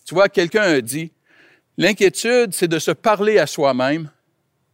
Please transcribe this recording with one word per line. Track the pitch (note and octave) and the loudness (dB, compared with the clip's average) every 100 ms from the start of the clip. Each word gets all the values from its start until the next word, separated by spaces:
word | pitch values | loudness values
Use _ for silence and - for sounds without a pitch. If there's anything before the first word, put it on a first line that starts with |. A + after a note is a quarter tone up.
| - | -6
Tu | |
vois, | D3 G3 | 0 0
quelqu'un | - F3 G#3+ | 2 0 0
a | G3 C#3+ | 2 0
dit, « | A2+ C#3+ E3 _ _ _ _ _ _ - | -2 -10 -12 _ _ _ _ _ _ -2
L'inquiétude, | E3+ G#3 F#3+ - A3+ B3 A#3 | -2 2 0 2 0 0 0
c'est | - F3 | -2 -2
de | D#3+ | -2
se | - | -2
parler | D#3+ - F#3 G#3+ G#3 | -2 0 0 2 2
à | D3 | 0
soi-même | - C#3 B2+ C3 D#3 D3+ _ _ _ _ _ _ | 0 0 0 -2 -2 -6 _ _ _ _ _ _